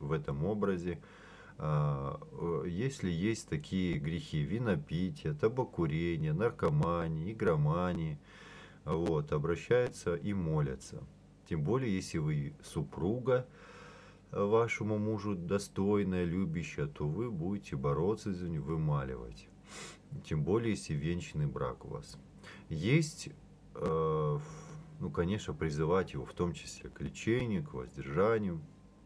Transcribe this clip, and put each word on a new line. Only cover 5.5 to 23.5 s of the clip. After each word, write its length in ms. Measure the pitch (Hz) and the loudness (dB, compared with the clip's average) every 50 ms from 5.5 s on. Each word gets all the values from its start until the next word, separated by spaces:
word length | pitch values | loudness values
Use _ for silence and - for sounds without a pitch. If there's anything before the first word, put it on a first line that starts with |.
| 120 131 127 - - - 85 78 71 80 85 85 85 80 76 76 76 | 4 2 -2 -2 0 0 0 2 2 2 2 2 0 0 0 0 2
наркомания, 1000 | 82 104 117 - - - 90 76 73 78 85 85 85 82 82 80 78 80 92 110 | 2 2 0 0 2 2 2 4 4 4 4 2 2 0 0 -2 -2 -2 -4 -4
игромания, 840 | 113 - - 82 76 73 73 78 87 90 90 87 87 82 78 76 73 - - - - - - - - - - - - - | 0 2 4 4 6 4 4 4 4 2 2 0 0 -2 -2 -4 -6 -10 -16 -20 -20 -20 -18 -18 -18 -18 -18 -20 -12 -6
вот, 460 | 76 82 82 85 85 82 76 73 73 82 | -2 0 0 2 2 2 2 0 0 0
обращаются 840 | 76 73 80 85 82 - - 120 123 123 127 - - - - 85 | 0 2 2 0 0 2 4 4 4 4 2 -2 -4 -2 -2 -2
и 160 | 80 - 98 101 | -2 0 -2 -2
молятся. 680 | 98 87 80 78 78 73 67 65 65 - - - - - - - - - - - - - - | 0 0 2 2 2 2 2 0 -6 -8 -12 -12 -12 -12 -12 -16 -20 -20 -20 -20 -18 -8 -4
Тем 140 | - 80 73 | -2 0 2
более, 320 | 78 107 131 135 117 98 | 4 2 2 2 2 0
если 240 | 92 82 - - 85 | 0 -2 -2 -2 0
вы 360 | 76 76 76 73 71 71 73 - - | 0 2 2 0 0 -2 -6 -10 -14
супруга, 800 | - - 85 76 - - - 73 90 110 127 120 123 131 127 127 - - - - - - - - - - - - - - - - - - | -8 -4 -4 -4 -4 -2 -2 0 0 0 2 2 2 2 2 2 -2 -10 -20 -20 -18 -18 -18 -18 -18 -18 -20 -20 -20 -20 -20 -16 -8 -2
э, 100 | - 101 | 0 2
вашему 540 | 101 107 113 117 113 - - 113 101 107 | 6 6 6 6 4 2 0 0 0 0
мужу 380 | 107 104 107 110 104 95 107 101 | 2 2 0 0 0 0 -2 -2
достойная, 880 | 90 85 87 95 98 98 - - - 95 98 104 104 101 92 92 90 90 | -2 0 0 0 0 0 0 -2 2 4 6 6 6 4 4 2 2 2
любящая, 640 | 85 82 92 98 87 80 85 80 - - - 73 | 2 2 2 0 0 0 -2 -4 -4 -4 -4 -4
то 200 | 73 - - 78 | -4 -2 -2 -2
вы 240 | 73 76 92 117 123 | -2 0 0 -2 -2
будете 460 | 110 82 78 90 101 101 98 - - | -2 -2 -2 -2 -2 -4 -4 -4 -4
бороться 560 | 71 65 71 71 69 82 95 110 101 - 107 95 | -2 0 0 2 2 2 2 2 0 -2 -4 -4
за 160 | 87 90 87 | -4 -4 -4
неё, 140 | 85 78 69 | -4 -4 -2
вымаливать. 840 | 69 80 80 78 76 73 71 67 65 65 62 58 58 58 - - - - - - - - - - - - - - - - - - | -2 0 0 2 2 2 2 0 -2 -6 -8 -8 -12 -14 -16 -18 -20 -20 -20 -20 -18 -14 -14 -14 -14 -14 -16 -16 -14 -12 -10 -6
Тем 180 | - 80 76 73 | -2 0 0 2
более, 260 | 76 95 117 117 117 | 4 2 2 4 2
если 240 | 104 - - - 78 | 0 0 -2 -4 -4
венчанный 520 | 73 69 80 87 87 - - - 78 73 | -2 0 0 0 -2 -4 -4 -2 -2 0
брак 380 | 71 67 - - - - - - | 0 0 -2 -2 -4 -4 -6 -10
у 40 | 60 | -10
вас. 280 | 55 57 - - - - - - - - - - - - - - | -10 -10 -10 -12 -16 -18 -18 -20 -20 -20 -18 -18 -16 -16 -10 -6
Есть, 580 | 80 78 78 104 131 160 160 147 - - - - - - - - | -4 0 2 4 6 6 4 2 -2 -8 -12 -12 -12 -16 -20 -20